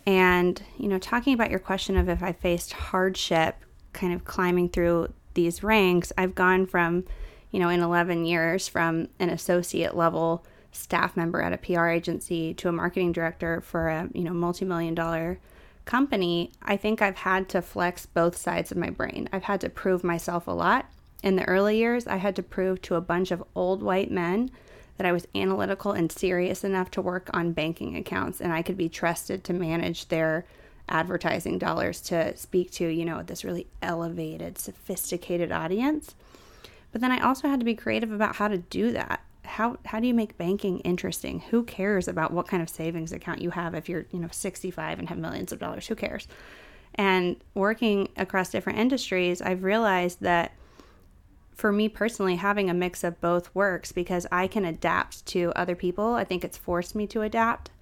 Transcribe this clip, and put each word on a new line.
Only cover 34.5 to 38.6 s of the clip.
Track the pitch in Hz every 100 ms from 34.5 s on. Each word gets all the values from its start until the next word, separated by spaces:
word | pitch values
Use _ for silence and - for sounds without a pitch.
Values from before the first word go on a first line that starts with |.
| 185
sophisticated | - - - 180 - 175 - 175 165
audience. | 160 160 196 269 311 - - - - - - - - -
But | 226
then | 254
I | 254
also | 240 262 294
had | 277
to | 233
be |
creative | 226 226 220 226
about | 208 214 -
how | 208
to |
do | 190